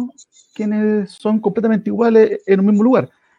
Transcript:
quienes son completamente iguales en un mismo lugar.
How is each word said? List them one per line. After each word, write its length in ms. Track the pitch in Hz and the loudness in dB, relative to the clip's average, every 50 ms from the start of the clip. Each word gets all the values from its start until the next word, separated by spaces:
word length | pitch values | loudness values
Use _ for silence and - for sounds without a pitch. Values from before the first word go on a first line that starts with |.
| 247 247 - - - _ _ _ _ _ _ | -8 -10 -12 -18 -20 _ _ _ _ _ _
quienes 580 | - 214 208 214 214 214 214 214 214 202 190 | -8 -6 -4 -4 -2 -2 0 -2 -2 -4 -6
son 280 | - - - 214 220 220 | -10 -8 -4 -2 -2 -2
completamente 500 | - 202 190 233 214 226 220 214 - 208 | -2 -4 -4 -2 -2 0 -2 -2 -2 -4
iguales 520 | 208 202 233 233 226 226 220 214 208 - - | -4 -2 0 2 4 4 4 2 0 -4 -2
en 140 | - 196 196 | -2 0 2
un 80 | 190 208 | 2 2
mismo 160 | 214 202 214 | 2 2 2
lugar. 260 | 247 262 202 135 - _ _ _ _ _ | 2 2 0 0 -4 _ _ _ _ _